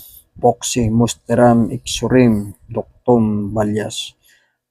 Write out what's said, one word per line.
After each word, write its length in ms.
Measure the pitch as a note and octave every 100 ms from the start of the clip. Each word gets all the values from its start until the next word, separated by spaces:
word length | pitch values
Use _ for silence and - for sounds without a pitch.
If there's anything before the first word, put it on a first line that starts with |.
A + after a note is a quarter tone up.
| - - _ -
Poksi, 480 | A#2+ A#2 - B2+ A2+
Musteram, 800 | A2+ A#2 - - A#2 A#2+ A#2 A2+
Iksurim, 800 | B2 - - A#2 B2+ B2 G#2+ G#2 - -
Doktum, 800 | G#2+ - _ - A#2+ A2 G#2 G2+
Balyas, 640 | G#2+ G#2+ G#2+ G2+ - - _ _ _ _ _ _